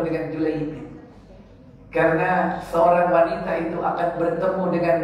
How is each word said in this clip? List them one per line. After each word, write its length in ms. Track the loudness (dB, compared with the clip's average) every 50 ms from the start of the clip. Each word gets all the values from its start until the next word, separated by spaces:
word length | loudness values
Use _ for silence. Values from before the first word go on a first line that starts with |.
| -2
dengan 200 | -2 -2 -4 -4 -6
Julaibib. 560 | -4 -2 -2 -2 -2 -2 -4 -6 -8 -10 -14 -16 -16 -18 -20 -20 -20 -20 -20 -20 -20 -20 -20 -20 -20 -20 -20 -20 -20 -20 -20 -6
Karena 720 | -2 2 2 2 2 2 0 0 2 0 0 0 -2 -6 -6 -2
seorang 400 | 2 4 4 6 6 4 4 4
wanita 400 | 4 4 4 2 0 -4 -4 -4 -4 -4 -4
itu 160 | -4 -4 -4
akan 280 | -4 -2 -2 -2 -2 -2 0 0
bertemu 420 | -2 0 0 0 0 0 0 0 0 0
dengan 280 | 0 0 2 2 2 2